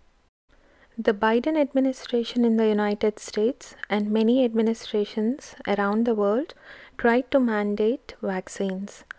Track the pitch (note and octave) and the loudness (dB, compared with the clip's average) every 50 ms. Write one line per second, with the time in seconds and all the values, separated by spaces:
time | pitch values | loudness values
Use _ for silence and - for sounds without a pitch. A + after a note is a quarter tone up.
0 | _ _ _ _ _ _ _ _ _ _ _ _ _ _ _ _ _ _ _ A3+ | _ _ _ _ _ _ _ _ _ _ _ _ _ _ _ _ _ _ _ -2
1 | A3 A#3+ G#3+ G3+ A3 A3 A3+ B3 B3 D#4 D#4+ D#4 C#4+ - - C4 C4+ C4 B3+ - | 0 0 2 2 2 2 2 2 2 2 2 2 0 2 2 2 0 0 0 -4
2 | - - B3 A#3+ A#3 - - B3 A#3+ A#3 A3+ A3 A3 G#3+ G#3+ G#3 G#3+ G#3 G#3 G#3+ | -6 -4 -4 -2 -2 -2 0 0 2 4 4 4 4 4 2 2 2 0 0 0
3 | - G#3+ G#3+ - - - - G#3 G#3+ A#3+ C#4+ - - - - - - - G3 G#3 | 0 0 -2 -2 -8 -8 -2 0 0 0 0 -4 -10 -20 -18 -16 -6 -4 -2 -2
4 | G#3 G#3 G#3 A3 A3 A3+ B3 C4+ B3+ A#3 A3 A3 A3 A3+ A3+ - - - - G#3 | 0 0 0 2 2 4 4 4 2 2 2 0 0 0 0 -2 -6 -4 -2 -2
5 | G#3 - - A3 G#3+ A3+ C4+ D#4 - - - - - - G3+ G3+ G3+ G3+ G#3 A3 | -2 -2 -2 -2 -2 -2 -2 -4 -8 -16 -18 -10 -6 -2 -2 0 0 0 0 0
6 | A#3 A#3+ A3+ G#3+ G3+ G3+ G#3 B3 D#4+ - - - - - - - - - - - | 0 0 0 0 0 2 0 0 -2 -4 -8 -16 -20 -20 -20 -20 -20 -20 -6 -2
7 | - A#3 A#3 B3 B3 - - C#4 B3+ A#3 G#3+ G#3 G#3 G#3 G#3 G#3 G#3+ A3 C4 C#4+ | 0 2 2 2 2 2 2 2 2 2 0 0 -2 -2 0 0 0 0 0 -2
8 | _ - - - G#3+ G3+ F#3+ F#3 F#3 - - - G3 F#3+ F#3 F#3+ G3+ G#3 - - | _ -14 -14 -8 -6 -6 -4 -6 -6 -8 -8 -6 -6 -4 -4 -6 -8 -10 -12 -16
9 | - - - | -20 -20 -20